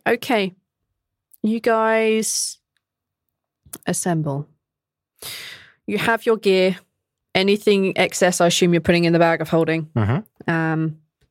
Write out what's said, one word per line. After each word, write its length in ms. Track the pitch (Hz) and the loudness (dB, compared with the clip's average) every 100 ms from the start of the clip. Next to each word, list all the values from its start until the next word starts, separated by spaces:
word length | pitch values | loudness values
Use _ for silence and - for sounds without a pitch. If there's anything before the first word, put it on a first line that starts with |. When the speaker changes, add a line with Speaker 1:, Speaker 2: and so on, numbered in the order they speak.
| - | -2
Speaker 1:
okay. 480 | 240 - 226 190 - _ _ _ _ _ _ _ _ | -4 -2 -2 -2 -8 _ _ _ _ _ _ _ _
You 180 | 214 226 | -4 -2
guys 1000 | 233 226 220 220 220 220 214 - - - _ _ _ _ _ _ _ _ _ _ _ - - | 0 0 2 2 2 0 -2 -4 -6 -10 _ _ _ _ _ _ _ _ _ _ _ -12 -8
assemble. 600 | 175 185 165 151 139 147 _ _ _ _ _ _ _ - - - - - _ - | -4 -2 -2 -2 -6 -8 _ _ _ _ _ _ _ -16 -16 -16 -20 -20 _ -8
You 100 | 202 | -4
have 280 | 170 226 - | -2 -2 0
your 120 | 220 | 0
gear. 400 | 208 185 185 180 _ _ _ _ _ | 2 2 2 -2 _ _ _ _ _
Anything 640 | 190 190 208 208 196 190 - | -2 2 2 2 2 2 0
excess, 420 | 185 - 180 175 | -2 2 0 2
I 60 | 170 | 2
assume 260 | - 180 | 2 2
you're 80 | 170 | 2
putting 240 | 165 175 170 | 2 2 2
in 80 | |
the 60 | 165 | 4
bag 220 | 170 165 | 2 2
of 80 | 156 | 0
holding. 360 | 165 160 160 156 | 0 0 -2 -4
Speaker 2:
Mm-hmm. 600 | - 104 143 220 _ - | -2 -2 -2 -6 _ -4
Speaker 1:
Um, 500 | 165 160 160 160 156 _ _ _ | -2 -2 -2 -4 -6 _ _ _